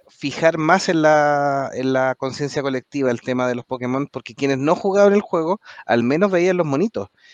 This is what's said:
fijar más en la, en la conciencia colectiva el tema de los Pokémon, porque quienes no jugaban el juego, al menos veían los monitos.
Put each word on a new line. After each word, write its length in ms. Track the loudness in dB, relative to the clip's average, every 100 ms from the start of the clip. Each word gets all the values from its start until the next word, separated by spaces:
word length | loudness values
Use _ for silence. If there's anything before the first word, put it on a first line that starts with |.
| _
fijar 480 | -10 -8 0 0 2
más 320 | 2 2 2
en 120 | 2
la, 680 | 4 4 4 2 0 -2 -4
en 200 | -4 -2
la 220 | 0 0 -2
conciencia 460 | -8 -6 -6 -4
colectiva 480 | -4 -4 -6 -4 -2
el 100 | -2
tema 260 | -4 -2 -2
de 80 | -4
los 80 |
Pokémon, 440 | -8 -8 -4 -4 -6
porque 280 | -10 -14 -4
quienes 220 | -2 0
no 180 | 0 0
jugaban 380 | 0 4 4
el 80 | 4
juego, 400 | 0 -4 -2 -4 -8 -16 -2
al 180 | 0
menos 260 | 2 2 2
veían 280 | 2 2 0
los 100 | 0
monitos. 400 | 0 -2 -4 -10 _ _